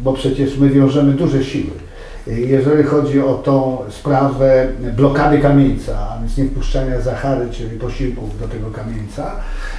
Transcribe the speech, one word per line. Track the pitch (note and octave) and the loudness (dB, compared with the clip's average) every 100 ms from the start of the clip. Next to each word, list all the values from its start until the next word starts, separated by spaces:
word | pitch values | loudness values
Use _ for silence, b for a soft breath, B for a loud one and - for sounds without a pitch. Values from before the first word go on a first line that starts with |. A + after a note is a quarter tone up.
Bo | B2+ | -2
przecież | C3 - C3+ C3+ - | 0 -2 0 -2 4
my | C#3 | 4
wiążemy | C#3 C3+ C#3 C#3 | 6 4 4 4
duże | C3+ E3 C#3 | 4 2 0
siły. | - - - - B B B B - | -2 -4 -6 -8 B B B B -8
Jeżeli | A2+ B2+ C3+ C3+ D3+ | -4 2 2 4 4
chodzi | C#3+ D3 C#3 C#3 | 4 2 2 2
o | C3+ | 2
tą | B2+ C#3+ C3+ C3 B2+ A#2 | 0 2 2 2 -4 -8
sprawę | - C#3+ C3+ C#3 B2+ C3+ C3 C3 - B2 A2 | -8 -2 0 0 2 4 4 2 -2 -4 2
blokady | C#3 C#3 D3 D3 | 2 4 4 4
kamieńca, | C#3 C#3 C3 G#2+ - - | 6 6 4 2 -4 -4
a | - A2+ | -4 -4
więc | A2+ - | -4 -2
niewpuszczania | C3+ C3+ - C3+ C3 B2 | -2 -2 -2 0 0 -2
Zachary, | A2 - C#3 B2+ A#2+ | -2 -4 -2 -2 -4
czyli | - A2 A2 | -6 -8 -6
posiłków | A#2+ - B2+ A#2 G#2 G#2 | -8 -4 -4 -4 -8 -8
do | A2 | -8
tego | G#2+ A2 | -6 -8
kamieńca, | A2 A2 A2 G2+ - - - B B B | -8 -8 -8 -10 -8 -8 -8 B B B